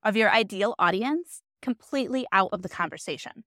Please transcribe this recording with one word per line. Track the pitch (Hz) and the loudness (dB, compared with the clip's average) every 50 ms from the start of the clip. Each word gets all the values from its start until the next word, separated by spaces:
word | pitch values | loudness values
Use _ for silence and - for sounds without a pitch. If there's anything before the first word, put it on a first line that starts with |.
| _ | _
of | 214 202 | 2 2
your | 220 220 208 | 4 4 6
ideal | - 190 226 196 - 190 202 233 - - | 6 4 2 0 0 0 0 0 2 2
audience | - 175 170 190 220 262 302 330 349 - - - _ _ _ _ | 2 2 2 2 0 0 0 -2 -2 -6 -16 -20 _ _ _ _
completely | - - 240 _ _ - - 277 262 - 247 262 - - | -6 -6 -6 _ _ -6 -4 -2 -2 -2 -2 -4 -2 2
out | - 190 190 - | 2 2 2 2
of | - 185 | -2 -6
the | 180 185 | -8 -10
conversation. | - - 175 165 160 156 - - 151 - - - - - 226 | -6 -4 -6 -6 -6 -10 -8 -8 -8 -8 -8 -16 -16 -18 -20